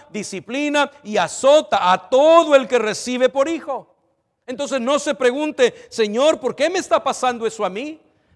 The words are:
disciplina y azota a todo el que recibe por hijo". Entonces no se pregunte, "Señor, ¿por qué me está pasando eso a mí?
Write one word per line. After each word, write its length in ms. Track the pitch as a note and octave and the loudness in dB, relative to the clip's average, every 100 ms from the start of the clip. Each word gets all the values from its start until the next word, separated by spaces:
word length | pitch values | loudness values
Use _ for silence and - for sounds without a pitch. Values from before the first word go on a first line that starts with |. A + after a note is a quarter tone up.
| _ | _
disciplina 800 | G#3+ - F#3+ G3+ C4+ D4 D4 C#4 - | -12 -10 -12 -8 -4 -2 -2 -2 -6
y 140 | G#3 G#3 | -6 -4
azota 720 | E3 - C4 D4+ D4+ G3 F#3 | -4 0 4 4 4 0 2
a 180 | G#3+ - | 0 2
todo 440 | C4 D#4 E4 D#4 | 4 6 6 6
el 140 | C#4 B3 | 4 4
que 100 | A#3+ | -2
recibe 520 | G#3+ F#3+ B3 B3 B3+ | -2 -6 -6 -2 0
por 180 | C4+ D4 | 0 -2
hijo". 480 | D#4+ - A#3+ D#3+ _ _ _ _ _ - | -4 -8 -10 -12 _ _ _ _ _ -14
Entonces 340 | C4 C#4+ C4+ | -8 -6 -4
no 200 | A#3 C#4+ | 0 0
se 160 | D4 C#4+ | -2 0
pregunte, 580 | B3 C4+ D4+ - A#3+ - - | 0 0 -4 0 0 -2 -10
"Señor, 500 | - G#3 A3 D4+ D#4+ | -4 -2 0 2 0
¿por 160 | B3 - | -2 -2
qué 140 | D#4 | -2
me 80 | F#4 | -2
está 260 | - D#4+ | -2 -2
pasando 440 | C4+ A#3 B3+ A#3+ A3+ | -2 -4 -4 -4 -6
eso 180 | A3 F#3+ | -4 -6
a 40 | |
mí? 300 | G3 D4 D#4+ _ _ _ | -6 -12 -14 _ _ _